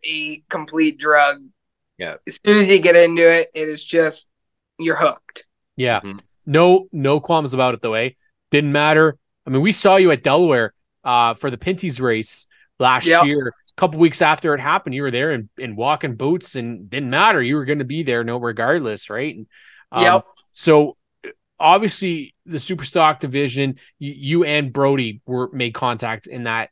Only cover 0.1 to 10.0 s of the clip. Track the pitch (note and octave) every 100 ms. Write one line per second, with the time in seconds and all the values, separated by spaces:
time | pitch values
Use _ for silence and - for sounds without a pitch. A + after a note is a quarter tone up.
0.1 | D#3 D3+ D3+ _ E3+ D3+ D#3 D#3 C#3+ D3
1.1 | D3+ C#3+ C#3+ C#3 _ _ _ _ _ -
2.1 | - - - - G#3 G3 G3 F3 E3+ E3+
3.1 | E3+ E3 E3 E3 D#3 D#3 D3+ - E3 D#3+
4.1 | D3+ _ _ _ _ _ _ E3 D3+ D#3
5.1 | - _ - _ _ _ - B2+ A2 G2
6.1 | G2 _ _ - D3+ F3 F#3 F#3+ D#3+ C3+
7.1 | D3 - E3 D3 B2+ B2+ A#2 A#2+ A2 B2
8.1 | - _ _ _ C#3+ D3 D3 D3+ D#3 D#3
9.1 | C#3 _ _ - C#3 F3 G#3 G3+ F#3+